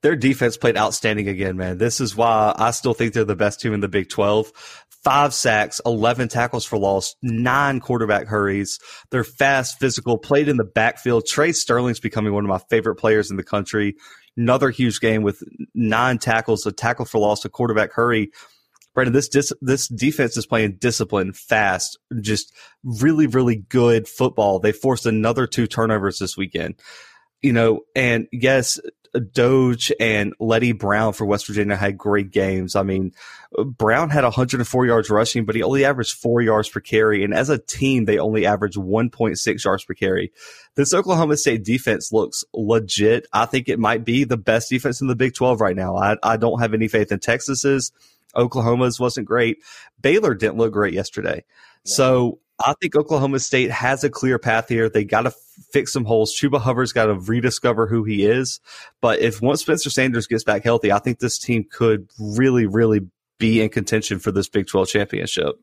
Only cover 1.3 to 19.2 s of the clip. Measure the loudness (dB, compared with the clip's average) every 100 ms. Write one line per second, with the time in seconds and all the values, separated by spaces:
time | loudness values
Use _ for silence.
1.3 | -4 -4 -4 -6 -2 -2 -2 -6 0 2
2.3 | 4 2 2 -2 0 -4 -2 -2 -2 -2
3.3 | 0 -2 -2 -4 -2 -2 -2 -4 -2 2
4.3 | 2 -2 -10 -20 -20 _ _ 0 2 2
5.3 | 0 0 2 0 -4 -4 0 0 0 -2
6.3 | -2 -2 -4 -4 -2 0 0 -2 -8 -6
7.3 | -2 0 2 2 -2 -2 -2 0 0 0
8.3 | -2 0 0 -4 -8 -14 -20 _ -4 -4
9.3 | 0 2 2 -2 -2 -2 -2 -2 -4 0
10.3 | 0 2 0 0 0 0 0 0 0 0
11.3 | 0 0 0 0 0 0 -2 -4 -4 -2
12.3 | -2 -2 -4 0 0 0 -2 2 2 0
13.3 | -6 -4 -4 -2 -2 -2 -6 -18 -20 _
14.3 | -2 2 2 2 0 0 2 0 2 0
15.3 | -4 -12 -16 -10 -4 0 2 0 0 0
16.3 | -2 0 -2 -2 -4 -4 -4 -2 0 0
17.3 | 0 -4 -4 -2 0 -2 0 0 0 -2
18.3 | -8 -20 _ _ _ _ -2 2 2